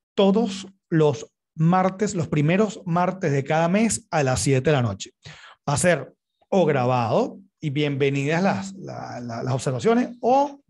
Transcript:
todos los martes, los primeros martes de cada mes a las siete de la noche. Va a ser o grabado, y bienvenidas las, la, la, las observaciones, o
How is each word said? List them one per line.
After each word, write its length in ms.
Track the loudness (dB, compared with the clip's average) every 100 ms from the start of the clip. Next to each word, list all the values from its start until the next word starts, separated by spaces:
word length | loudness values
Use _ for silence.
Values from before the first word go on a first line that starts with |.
| _
todos 540 | 2 4 4 0 -4 -14 -20 _
los 400 | 2 2 0 -8 _ _ -2
martes, 580 | 2 4 2 0 -4
los 140 | -2 -2
primeros 540 | 0 2 2 0 -4 -4
martes 460 | 0 0 -2 -2
de 120 | -2
cada 240 | 0 0 2
mes 400 | 2 0 -2 -4
a 120 | -2
las 160 | 0 0
siete 300 | 2 2 2
de 60 | 2
la 60 |
noche. 300 | 0 -4 -12 _ -20 -20 -20 -10 -4
Va 60 |
a 40 | 0
ser 360 | 2 0 -2 _ _ _ _
o 160 | 2 2
grabado, 720 | 2 2 0 2 0 0 -6 -20 _
y 100 | -6
bienvenidas 760 | -2 -2 0 0 0 0 0
las, 300 | 0 0 -6
la, 460 | -12 -14 -12 -12 -12
la, 240 | -10 -8
las 100 | -4
observaciones, 640 | -4 -4 -2 2 2 0 -4
o 400 | 2 2 2 -4